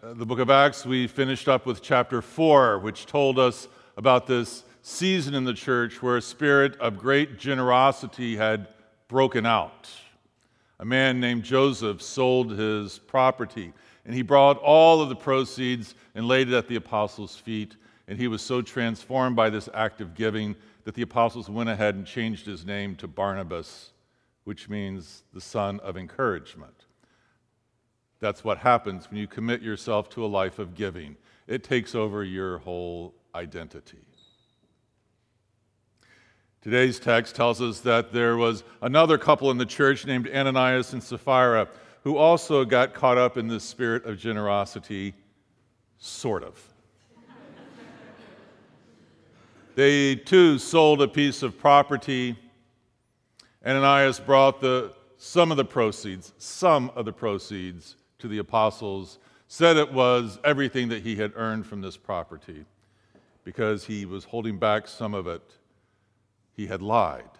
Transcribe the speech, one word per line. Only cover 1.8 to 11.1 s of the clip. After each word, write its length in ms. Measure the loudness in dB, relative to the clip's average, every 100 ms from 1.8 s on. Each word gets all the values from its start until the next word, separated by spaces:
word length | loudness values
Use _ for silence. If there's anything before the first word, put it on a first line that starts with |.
chapter 380 | 0 0 0 -4
four, 600 | -6 0 6 6 6 2
which 260 | -4 -10 -6
told 320 | 0 0 2
us 300 | 0 0 -16 -20 _ -2
about 300 | 2 2 2
this 380 | -2 -2 -10 -20 _
season 520 | -16 -4 -2 0 -2
in 100 | -4
the 100 | -4
church 480 | -6 -2 -2 -2 -4
where 140 | -2 -2
a 40 |
spirit 560 | -4 -4 4 4 4 0
of 180 | -6 -4
great 400 | 0 2 0 -6
generosity 960 | -6 -2 2 4 4 2 -8 -8 -8
had 320 | -2 0 0 -4 -20 _ _ _
broken 400 | 2 2 2 2
out. 420 | 2 0 -10 -20 -20 -20 _ _ _ _ _ _ _
A 40 |
man 360 | -2 2 2